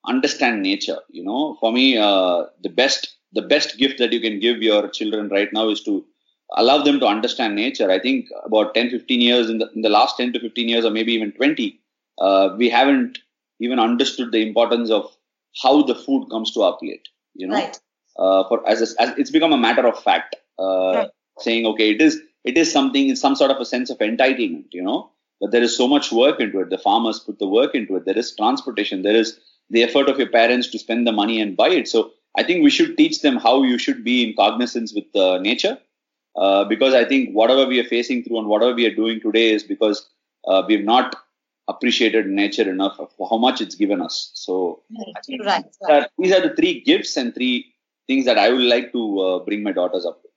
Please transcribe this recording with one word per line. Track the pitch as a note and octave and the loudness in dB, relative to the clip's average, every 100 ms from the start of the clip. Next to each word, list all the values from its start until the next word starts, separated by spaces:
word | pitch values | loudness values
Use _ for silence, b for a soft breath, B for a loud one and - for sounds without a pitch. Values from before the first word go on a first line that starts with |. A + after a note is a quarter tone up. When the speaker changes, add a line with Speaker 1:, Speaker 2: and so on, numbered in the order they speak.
| - | -4
Speaker 1:
understand | C3 C#3 - B2+ G#2+ | -2 -2 0 -2 -2
nature. | F#2+ G2+ - - - | -2 -4 -4 -8 -10
You | F2 | -14
know, | F2+ B2 D3+ - | -8 -4 -6 -2
for | A#2 | -2
me, | B2 C3+ A#2 | 2 2 2
uh, | G#2 G2 F#2 F2 - _ | 2 2 2 0 -4 _
the | - | -6
best, | - C3+ - - _ _ | -2 0 -2 -8 _ _
the | A2 | -8
best | F#2+ D3 - G#2 | 0 0 0 -2
gift | C3+ C3+ | -4 0
that | A#2+ | -2
you | A#2+ | 0
can | A2+ G2+ | -4 -2
give | A#2 A2+ | -2 0
your | A2 G#2 G2+ | 2 2 0
children | - G#2+ G#2+ G2+ | -6 -6 -4 -2
right | G2 G2+ | -2 -2
now | G#2+ A2 | -2 -2
is | G2+ | -2
to | - G2 - _ _ _ _ | -4 -6 -6 _ _ _ _
allow | - A2+ D3 | 0 2 4
them | C#3+ C#3+ | 2 2
to | B2 | 0
understand | G#2 A#2 - A2+ G#2 | 0 -4 -4 -4 -2
nature. | A#2+ C3 G2+ | -4 -2 0
I | F#2 | 0
think | B2 C3+ - - | 0 -4 -6 -14
about | - A2 G#2 | 0 0 2
ten, | A2+ A#2+ | 0 -2
fifteen | B2 - B2 | -4 -2 0
years, | A#2+ B2 A2+ | 2 2 0
in | A2+ | -2
the, | A2+ | -4
in | A2 | -2
the | A2 | 2
last | G#2+ C3 - | 4 2 0
ten | B2 | -6
to | A#2+ | -4
fifteen | A#2 B2 A#2 | -8 -6 -2
years, | A#2 | 0
or | A2+ | 0
maybe | A2 A2+ | 0 -2
even | A#2 G#2 | -2 -4
twenty, | - C#3 D3+ G#2+ - _ _ _ - | 0 0 0 -6 -8 _ _ _ -2
uh, | G2 F#2+ G2 G2 | 2 4 2 2
we | A#2+ | 2
haven't | A#2 C#3 C3+ A#2+ - _ _ _ _ | 4 4 2 0 -6 _ _ _ _
even | A#2+ B2 | -4 0
understood | A#2 A#2+ C3+ - A#2 | 0 2 -2 -2 -2
the | A2 A2 | -2 0
importance | G#2+ A2+ A#2+ A2+ | 0 0 0 0
of | G#2+ - _ _ _ _ - | -2 -2 _ _ _ _ -2
how | C3 D3 | 4 4
the | C3 | 4
food | A#2 - C3+ - | -2 -2 -4 -2
comes | A2+ A2 | -8 -6
to | - | 0
our | F#2+ - | 0 0
plate, | E2 - - _ _ | -12 -12 -18 _ _
you | - F#2 | -14 -6
know. | |
Speaker 2:
Right. | G#2 F2 - _ _ _ - | -4 -4 -12 _ _ _ -2
Speaker 1:
Uh, | F#2 F#2+ F#2+ | 2 4 2
for, | A#2 - | -2 0
as | A2+ | 0
a, | A2+ - | -2 0
as | A#2+ - | -2 -2
it's | C#3 | -4
become | D#3 D#3+ | -2 0
a | C#3 | 2
matter | A#2 A#2+ A#2+ | 2 2 2
of | - | 0
fact, | G#2 E2+ - - _ - | 0 -2 -2 -16 _ -6
uh, | F#2+ F#2+ F#2 | -2 0 0
Speaker 2:
Right. | F2+ - _ _ - | 0 -4 _ _ -10
Speaker 1:
saying, | - A2+ A2+ | -4 0 0
"Okay, | A2 G#2+ | 2 0
it | G#2+ | 4
is, | D#3 - - _ | 4 2 -12 _
it | C#3 C3+ | -2 0
is | D#3+ | 2
something, | D3 C3+ C#3 C3+ | 2 2 2 0
it's | B2+ | 0
some | C#3 | 0
sort | C3+ C#3 | 2 2
of | C3+ | 0
a | |
sense | B2 B2 B2 | -2 -6 -6
of | A#2+ | -4
entitlement," | G#2+ A#2+ C3 B2+ G#2+ D#2+ - | -4 0 0 0 -4 -6 -12
you | F2 | -10
know, | F#2 D3+ - _ _ _ | -6 -6 -8 _ _ _
but | G2+ | -2
there | A#2+ | 2
is | A#2+ - | 2 0
so | B2+ | 2
much | C#3+ - | 2 0
work | A2+ C3+ - | 2 2 2
into | G#2+ F#2+ | -4 -4
it. | F2+ | -4
The | F#2 | -2
farmers | G#2 A2 A2+ A2 | 0 0 0 -6
put | - G2+ | -12 -8
the | G2 | 0
work | G#2+ C#3+ | 2 2
into | C#3 G#2 F#2 | -2 -4 -4
it. | |
There | - G2 | -2 -4
is | A#2 - | -4 -2
transportation. | A2 C3+ C3+ G#2+ G#2 F#2+ | -2 0 -4 -6 -4 -2
There | G2 A2 | 2 2
is | A2 - b b _ | 2 -6 b b _
the | A#2 | 0
effort | A#2 C#3+ C3+ | 2 2 2
of | C3+ | 0
your | A#2 | 2
parents | A#2+ A2+ B2 B2 | 4 4 2 -2
to | A2 | -10
spend | - A2+ A#2+ | -6 -2 0
the | |
money | G#2+ G#2+ A2 | 0 -2 -2
and | G#2 F2+ | -2 2
buy | C3 | 2
it. | F3+ - | 2 2
So | A2+ - _ _ - | 0 -2 _ _ -4
I | |
think | C#3+ F3 | -2 4
we | D3 | 4
should | - E3 - | 4 0 2
teach | D#3+ D#3 | 0 2
them | D3 A#2+ | 0 2
how | A2+ C3+ | 2 4
you | C3 B2 | 2 0
should | - B2+ | -2 -4
be | A2+ B2 A#2 | -2 0 0
in | G#2+ | 2
cognizance | G2+ A#2 B2 B2 A2+ | 2 2 -4 -4 -6
with, | G#2 - G2+ | -8 -4 0
uh, | F#2 F#2 | 2 2
nature, | G2 B2+ F#3+ C4 _ _ _ _ _ F2 | -2 -2 -2 -4 _ _ _ _ _ -2
uh, | F#2+ G2 | 2 2
because | G2+ A2 C3+ | 2 0 4
I | C3 A#2 | 4 4
think | C3+ A2+ | 0 0
whatever | G2+ A2+ C3+ B2+ | 2 4 4 2
we | B2 | 0
are | A#2 | 0
facing | A#2 A#2 B2 | -4 -2 -6
through | A#2 A2+ | -4 -6
and | G#2+ | 0
whatever | G#2+ A#2+ | 2 2
we | A#2+ A2+ | 2 0
are | |
doing | A2 A2+ A2+ | 0 -2 -2
today | A2 A2 A2+ | -2 2 2
is | G#2+ | 0
because, | - G2 G#2+ G2+ _ _ _ _ - | -4 -2 0 -2 _ _ _ _ 0
uh, | F#2+ F#2 | 0 2
we | |
have | G#2+ | 0
not | G2+ B2 B2 - _ _ _ _ - | 4 2 2 -10 _ _ _ _ -12
appreciated | G2 B2 A#2 A2+ A2+ G2 | -4 -2 0 2 2 0
nature | G2 G2+ G#2 G#2 | -2 -2 0 -2
enough | F#2 G2 - D2+ _ | 0 -4 -4 -18 _
for | F2+ | -4
how | A2+ | 0
much | B2 B2+ | 0 0
it's | G#2 | -8
given | - G2 G2 | -4 -2 -2
us. | E2 - - | -4 -10 -12
So | - - F#2 F2 - _ A3 | -14 -6 -4 -4 -6 _ -16
Speaker 2:
Right, | G#3+ - | -14 -16
Speaker 1:
I | |
think | - C4 | -14 -8
Speaker 2:
right, | G#3 F3 | -4 -4
Speaker 1:
these | - _ F3+ | -4 _ 2
are, | D3 | 2
Speaker 2:
right. | C#3+ - | 2 -2
Speaker 1:
these | F#3 | 2
are | F#3 E3 | 2 2
the | |
three | - F3 C#3 | 0 0 0
gifts | B2+ F#3+ - D3+ | 0 0 0 -6
and | A#2+ | -6
three | A#2 B2+ B2 - _ _ _ - | -4 -4 -4 -8 _ _ _ -4
things | C3+ B2 | 0 2
that | A2 | 2
I | G#2 | 4
would | B2+ B2 | 2 2
like | A#2+ A#2+ | 2 0
to, | B2 A2 G2 | -6 -4 -2
uh, | F#2 F2+ | 0 -2
bring | F#2+ G#2 | -4 -6
my | G#2 | -4
daughters | F2+ F2+ F#2 F2 | -2 -2 -2 -6
up | - | -10
with. | _ | _